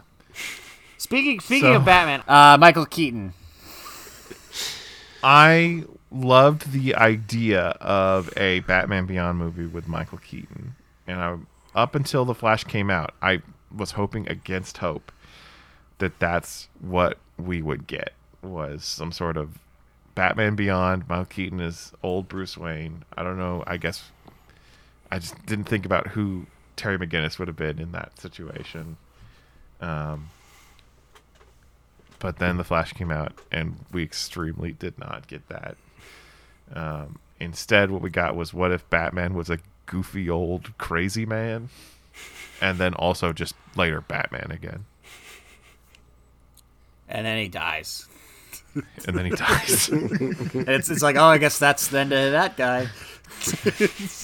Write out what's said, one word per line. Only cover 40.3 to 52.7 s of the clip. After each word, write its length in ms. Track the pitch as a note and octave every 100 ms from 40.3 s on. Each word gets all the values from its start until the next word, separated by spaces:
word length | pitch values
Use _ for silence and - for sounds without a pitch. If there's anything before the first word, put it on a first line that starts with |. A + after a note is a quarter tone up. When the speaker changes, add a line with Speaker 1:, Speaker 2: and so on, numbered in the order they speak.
| E2+ F2 F2+ - -
Speaker 2:
crazy 480 | - E2 F#2+ A2 A2
man, 440 | A2 A2+ A2+ B2 - - - _ - - - - -
and 160 | F#2+ F2+
then 160 | F2+
also 400 | F2 - - F2
just 220 | D#2 E2+ - - -
later 260 | E2+ D#2
Batman 500 | - - - - F2
again. 340 | E2+ E2 - G#2 _ - - - - - - - _ _ - _ _ _ _ _ - _ _ _ _ -
Speaker 1:
And 160 | A2 A2
then 140 | A2
he 80 | G2+
dies. 600 | E2+ E2 D#2 D#2 - - - - - - - - D3 - - -
Speaker 2:
And 100 | F2+
then 80 | F2+
he 60 |
dies. 580 | - - - - - -
<laughs> 20 |
Speaker 1:
And 800 | D3+ - A3 C3 F#3 C3+ C3 B2+
it's, 200 | C3+ -
it's 100 | D#3
like, 140 | D3 C#3
"Oh, 80 | D#3+
I 140 | D#3
guess 180 | D3 -
that's 300 | C#3+ C#3 -
the 120 | C#3
end 120 | C#3
of 180 | C3+ C3+
that 220 | D3+ F#3+ -
guy." 320 | B2+